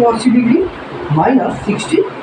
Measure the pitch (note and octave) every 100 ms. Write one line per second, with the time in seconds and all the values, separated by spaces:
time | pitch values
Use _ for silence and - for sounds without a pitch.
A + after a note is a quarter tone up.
0 | A#3 A3+ B3 A#3+ A3+ F4+ F#4 - - -
1 | - D3+ G#3 C4 A3+ - G#3 G#3+ - E4
2 | G#4+ -